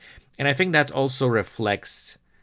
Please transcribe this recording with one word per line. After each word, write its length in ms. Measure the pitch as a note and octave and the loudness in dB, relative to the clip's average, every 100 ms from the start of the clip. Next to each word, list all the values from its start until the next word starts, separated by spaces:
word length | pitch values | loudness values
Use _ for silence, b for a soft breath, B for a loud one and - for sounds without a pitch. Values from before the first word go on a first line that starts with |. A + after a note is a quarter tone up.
| B B B - | B B B -2
And 100 | C#3 | 0
I 60 | |
think 200 | C3+ F#3 | 2 2
that 180 | D#3 C#3 | 2 2
also 360 | C3+ C3+ C3 C3 | 0 0 0 2
reflects 880 | A2+ F#2+ - G#2+ G2+ - - - - _ _ | 2 0 -4 -2 -2 -4 -10 -10 -16 _ _